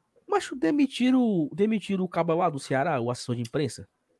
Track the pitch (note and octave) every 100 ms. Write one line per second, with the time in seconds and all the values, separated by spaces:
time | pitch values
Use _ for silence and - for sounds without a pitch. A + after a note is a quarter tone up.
0 | _ _ - G4+ - C4+ D#4+ D4 C4+ -
1 | B3+ B3+ A#3 F#3 C#3+ D#3 A3 A3 - F#3+
2 | F#3 E3+ E3 D#3+ F3+ C3+ - C3+ C#3 C3+
3 | A#2 B2 - A#2+ A2+ C#3+ C3 - - _
4 | _